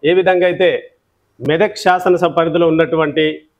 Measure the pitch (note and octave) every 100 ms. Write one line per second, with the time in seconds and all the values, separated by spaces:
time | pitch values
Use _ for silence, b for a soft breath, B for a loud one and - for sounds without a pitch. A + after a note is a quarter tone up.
0 | D3 F#3 F#3 F3+ F3+ F3 F3+ B2+ - _
1 | _ _ _ - B2+ D#3+ G#3 - F#3 F3+
2 | F#3 E3+ F3 E3+ E3 D#3+ E3 D#3+ D#3+ D#3+
3 | D#3 C#3+ D#3 D#3 _